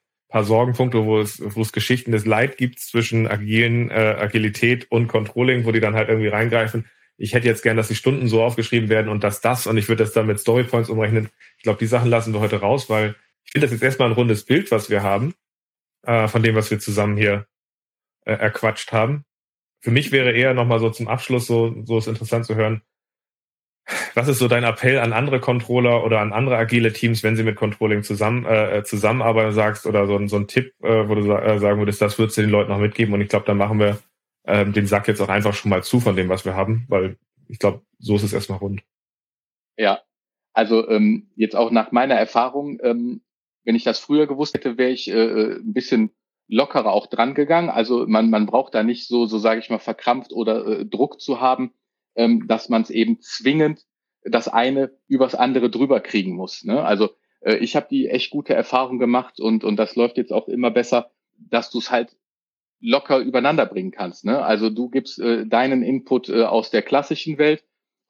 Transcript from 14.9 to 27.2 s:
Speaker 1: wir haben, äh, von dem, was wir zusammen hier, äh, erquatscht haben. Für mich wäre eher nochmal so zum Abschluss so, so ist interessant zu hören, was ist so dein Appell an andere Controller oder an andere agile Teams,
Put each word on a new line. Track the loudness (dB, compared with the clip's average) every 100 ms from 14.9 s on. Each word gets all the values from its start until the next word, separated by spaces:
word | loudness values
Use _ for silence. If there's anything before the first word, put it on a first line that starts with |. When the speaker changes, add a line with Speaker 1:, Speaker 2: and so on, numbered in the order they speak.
Speaker 1:
wir | -2
haben, | 0 0 -2 -6 _ _ _ _ _ _
äh, | -2 0 2
von | 2
dem, | 2
was | 2 0
wir | -4
zusammen | -2 -2 0 0
hier, | 0 0 -6 _ _ _ _ _ _ _ -6
äh, |
erquatscht | -2 -2 0 -2 -4 -4
haben. | -2 0 -2 -10 _ _ _ _ _
Für | -2
mich | 0 2
wäre | 2 2
eher | 2 2
nochmal | 2 2 2
so | 0
zum | -2 -4
Abschluss | -6 -2 -2 0
so, | 0 0 -2
so | -2 -2
ist | -2
interessant | -6 -4 -4
zu | -2 -2
hören, | 0 -2 -8 _ _ _ _ _ _ _ _ _ -12 -10 -6
was | -2 0
ist | 2
so | 2
dein | 2
Appell | 0 0 0 2
an | 0
andere | -2 -2 -2
Controller | 0 -2 0 2 2 2
oder | 2 0
an | 0
andere | -2 0 0
agile | 2 2 2
Teams, | 0 -2 0